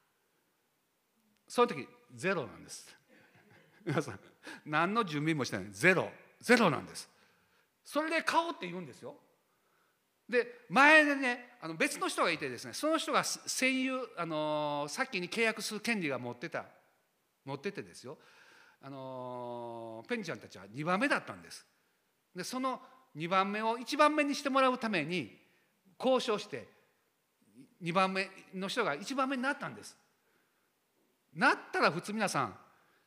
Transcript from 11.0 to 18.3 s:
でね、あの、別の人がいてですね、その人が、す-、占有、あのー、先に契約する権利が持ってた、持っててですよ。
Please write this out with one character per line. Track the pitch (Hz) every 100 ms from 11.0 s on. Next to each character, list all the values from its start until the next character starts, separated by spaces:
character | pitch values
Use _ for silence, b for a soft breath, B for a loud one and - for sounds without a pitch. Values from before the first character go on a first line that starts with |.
で | 294 277
ね、 | 254 247 - -
あ | 160
の、 |
別 | 165 294 330
の | 359
人 | -
が | 220
い | 156
て | 143
で | 117
す | 120
ね、 |
そ | - 302
の | 320
人 | 311
が、 | 220
す-、 | - - -
占 | - 254 262
有、 | 262 262 247 -
あ | 165
の | 156 151 151 147 147 151
ー、 |
先 | - 254 185
に | 175
契 | 220
約 | 226 220
す | 196
る | 208
権 | 233 226
利 | 156
が | 127
持 | 123
っ | 120
て | 165
た、 | 131 98 - _ _ _ _ _ _
持 | 135 139
っ |
て | 196
て | 196
で | 95 85
す |
よ。 | 120 156 B